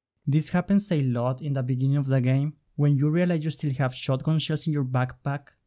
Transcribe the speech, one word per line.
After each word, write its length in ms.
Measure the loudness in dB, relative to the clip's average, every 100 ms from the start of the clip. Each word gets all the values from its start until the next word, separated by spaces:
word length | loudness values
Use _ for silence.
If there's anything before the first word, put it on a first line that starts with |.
| _ _ -2
This 240 | 0 2
happens 400 | 0 2 2 2
a 80 | 0
lot 420 | 0 0 -2 -2
in 120 | -4
the 100 | -2
beginning 340 | -2 0 0 0
of 80 | 2
the 160 | 2
game, 360 | 2 2 0 -6 _ 0
when 200 | 2 4
you 140 | 2
realize 340 | 2 0 0
you 60 | -2
still 240 | -4 -2 -2
have 160 | -2 -2
shotgun 420 | -2 -2 0 0
shells 300 | 0 -2 -2
in 60 |
your 100 | -2
backpack 640 | -2 -2 -2 -4 -6 -6 -10 _